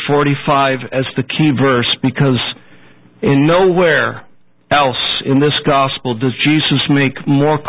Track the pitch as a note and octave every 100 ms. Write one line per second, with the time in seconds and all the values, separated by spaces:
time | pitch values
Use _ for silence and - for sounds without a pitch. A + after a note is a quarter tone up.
0 | - C#3+ C#3+ C#3 - C#3 C#3 C3 B2 B2+
1 | C3 - B2 - D#3 A#2+ C3+ B2 A#2+ -
2 | C3 - C#3+ B2 - - - - - -
3 | - _ - C#3 D3 F3 F#3+ F3 F3 C#3
4 | A#2 A#2+ - - _ _ - D3 C#3 A#2+
5 | - - - C3+ D3 C#3+ - C#3 C3+ -
6 | C3 A2+ C3 A#2 D3 D#3 - C#3 - C#3+
7 | C3+ C3+ - C#3 C#3+ D3+